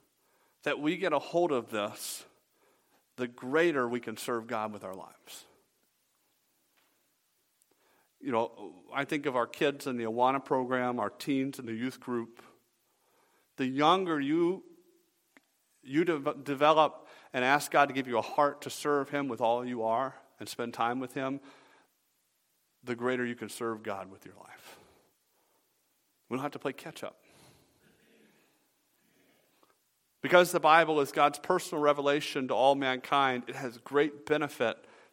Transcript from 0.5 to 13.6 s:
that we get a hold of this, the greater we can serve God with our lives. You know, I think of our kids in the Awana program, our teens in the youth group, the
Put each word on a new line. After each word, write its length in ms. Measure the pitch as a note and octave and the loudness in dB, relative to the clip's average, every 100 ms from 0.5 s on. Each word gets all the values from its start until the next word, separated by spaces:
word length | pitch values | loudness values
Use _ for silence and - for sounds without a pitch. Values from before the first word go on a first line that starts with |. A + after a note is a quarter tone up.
| _ | _
that 160 | - C#3 | -4 -2
we 180 | D3 F3 | -2 0
get 160 | F#3 | 0
a 60 | D3 | 0
hold 320 | - E3+ F3 | 0 0 2
of 200 | C3+ A2+ | 0 -2
this, 540 | A2 G#2 A#2+ - - - _ _ _ _ _ _ _ _ - | -4 -4 -6 -12 -12 -16 _ _ _ _ _ _ _ _ -8
the 100 | B2 | -8
greater 640 | A#2+ B2 D3 F3 D3 B2 | -8 -2 2 2 2 0
we 100 | A#2+ | -2
can 180 | A#2 A2 | -6 -8
serve 300 | - A#2+ A2+ | -4 -4 -4
God 260 | A#2 G#2+ | -6 -4
with 120 | G2+ | -8
our 100 | F#2 | -12
lives. 520 | F#2 E2 - - - - _ _ _ _ _ _ _ _ _ _ _ _ _ _ _ _ _ _ _ _ _ _ _ _ _ _ _ | -12 -16 -20 -20 -20 -20 _ _ _ _ _ _ _ _ _ _ _ _ _ _ _ _ _ _ _ _ _ _ _ _ _ _ _
You 100 | C#3+ | -2
know, 440 | A#2 A#2 - G2+ - - | 0 -2 -6 -18 -18 -10
I 100 | C3 | -6
think 220 | C#3 D#3 D3 | -4 -2 -2
of 80 | |
our 140 | B2+ A2+ | -2 -2
kids 400 | - D#3 C#3 C#3 | 0 0 0 -6
in 80 | B2 | -4
the 80 | |
Awana 400 | A2+ A2+ B2+ C#3 | -4 2 2 2
program, 560 | - C3+ B2 B2+ B2 B2 | 0 -2 0 -2 -2 -2
our 100 | G#2 | -4
teens 480 | - - C3+ C3+ C3+ | -6 -4 -2 -2 -6
in 80 | B2+ | -10
the 80 | |
youth 240 | A2+ B2+ B2+ | -6 -6 -8
group, 420 | - A#2+ A2+ - - _ _ _ _ _ _ _ _ _ _ | -6 -6 -6 -14 -20 _ _ _ _ _ _ _ _ _ _
the 100 | - | -6